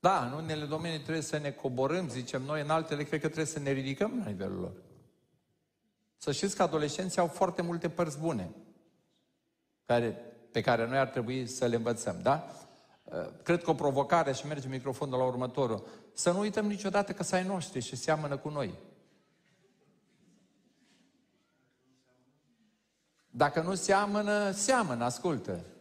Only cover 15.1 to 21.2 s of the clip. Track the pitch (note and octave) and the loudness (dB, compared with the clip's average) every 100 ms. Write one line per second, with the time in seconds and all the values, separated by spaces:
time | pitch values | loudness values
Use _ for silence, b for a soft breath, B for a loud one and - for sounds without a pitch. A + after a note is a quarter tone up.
15.1 | B2+ B2+ B2 B2+ A#2+ B2+ G#2+ B B B | 0 0 0 -2 0 0 0 B B B
16.1 | - - F3+ G#3 G#3 G#3+ G3+ G3 G3 G3+ | 0 2 2 2 0 0 0 0 0 0
17.1 | F#3+ F3 F#3 F#3 G3 D3 C3 A#2+ B2+ - | -4 0 0 0 -2 -4 -6 -6 -6 0
18.1 | D#3 D3+ C#3 D3+ D3 A2+ E2+ - - _ | 0 0 -4 -4 -4 -4 -6 -18 -20 _
19.1 | _ _ _ _ _ _ _ _ _ _ | _ _ _ _ _ _ _ _ _ _
20.1 | _ _ _ _ _ _ _ _ _ _ | _ _ _ _ _ _ _ _ _ _
21.1 | _ | _